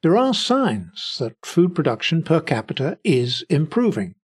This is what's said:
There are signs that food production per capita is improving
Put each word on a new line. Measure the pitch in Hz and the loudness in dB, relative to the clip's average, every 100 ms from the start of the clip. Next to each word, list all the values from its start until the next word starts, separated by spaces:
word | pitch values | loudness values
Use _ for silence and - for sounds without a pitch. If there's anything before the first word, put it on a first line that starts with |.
There | 165 202 | 4 4
are | 262 | 2
signs | 240 - 254 247 107 85 - - - | 0 0 2 2 -2 -8 -14 -12 -6
that | - - | -8 -8
food | - - 180 | -4 0 2
production | 180 139 110 - 165 | 2 -2 0 -2 -2
per | 156 160 | 2 0
capita | - 117 107 - - - | 2 -2 -2 -6 -6 -4
is | 226 131 123 123 - | 0 2 0 -4 -2
improving | 143 156 - 240 117 92 - | 0 0 0 0 0 -6 -10